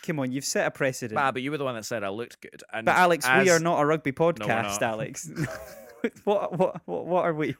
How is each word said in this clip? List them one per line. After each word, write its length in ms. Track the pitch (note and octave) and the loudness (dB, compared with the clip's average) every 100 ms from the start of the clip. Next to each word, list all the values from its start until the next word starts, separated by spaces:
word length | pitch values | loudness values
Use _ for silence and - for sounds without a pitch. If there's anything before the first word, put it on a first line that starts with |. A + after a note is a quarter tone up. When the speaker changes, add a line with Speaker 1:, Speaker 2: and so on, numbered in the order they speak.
Speaker 1:
come 160 | - D#3 | -6 -4
on, 140 | B2+ | -2
you've 140 | C3+ - | -4 -2
set 200 | G#3 D3+ | 0 -2
a 40 | |
precedent. 440 | - C3+ C3 A#2+ A2 | 0 -2 -2 -4 0
Speaker 2:
Bah, 140 | C3+ | 0
but 120 | C3 | 0
you 80 | C3 | -4
were 80 | D3+ | -4
the 60 | |
one 100 | C3+ | -4
that 100 | A#2 | -6
said 180 | G#2 A#2 | -6 -6
I 60 | G2 | -4
looked 320 | G#2 - - | -6 -8 -12
good. 220 | - - - | -20 -18 -10
And 140 | A2 A2+ | -2 2
Speaker 1:
But 100 | D#3+ | 6
Alex, 300 | F3+ E3+ B2+ | 6 4 4
Speaker 2:
as 160 | C3 | 6
Speaker 1:
we 60 | F3+ | 6
are 100 | E3 | 6
not 200 | E3 D#3 | 4 2
a 20 | |
rugby 300 | D3 D#3+ C#3+ C3 | 2 2 -2 0
Speaker 2:
No, 60 | |
we're 80 | E3 | 0
Speaker 1:
podcast, 480 | E3+ G#2+ A2+ G2+ G2+ | 0 0 0 0 -2
Speaker 2:
not. 20 | |
Speaker 1:
Alex. 460 | A#2+ A2 A2 - D#3+ | -2 -2 -6 -8 -12
<laughs> 60 | - D3 - - - - - A#3 - | -6 -6 -6 -14 -18 -20 -6 -6 -4
What, 340 | - G#3 - F3 | 0 0 0 0
what, 220 | F#3+ F3 - | 0 -2 -8
what, 180 | E3+ - | -8 0
what 180 | F3+ F3 | 0 2
are 80 | |
we? 220 | D#3 C#3+ C3 | 0 -2 -2